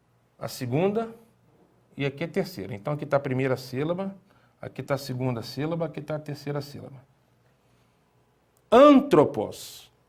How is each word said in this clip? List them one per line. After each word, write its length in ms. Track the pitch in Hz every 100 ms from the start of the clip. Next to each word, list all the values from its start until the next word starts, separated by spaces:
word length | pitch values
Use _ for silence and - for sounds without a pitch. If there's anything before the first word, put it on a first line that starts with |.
| _ _ _ -
a 100 | -
segunda 680 | - 123 131 190 214 226 - - _ _ _ _ _ _ -
e 80 |
aqui 200 | 139 139
a 40 | 165
terceira. 460 | 180 180 - 92
Então 180 | 113 147
aqui 140 | 147 143
tá 100 | 139
a 40 |
primeira 360 | 139 127 135 131
sílaba, 580 | - 127 151 175 196 196 _ _ _ _
aqui 220 | 117 -
tá 120 | 127
a 40 | 135
segunda 440 | - 127 127 117
sílaba, 440 | 107 - 151 170 165
aqui 140 | 151
tá 160 | 147 156
a 20 |
terceira 420 | 147 143 - 143
sílaba. 420 | 139 107 101 131 - _ _ _ _ _ _ _ _ _ _ _ _ _ _ _ -
Antropos 1200 | 233 294 277 254 160 135 - 98 - - - - _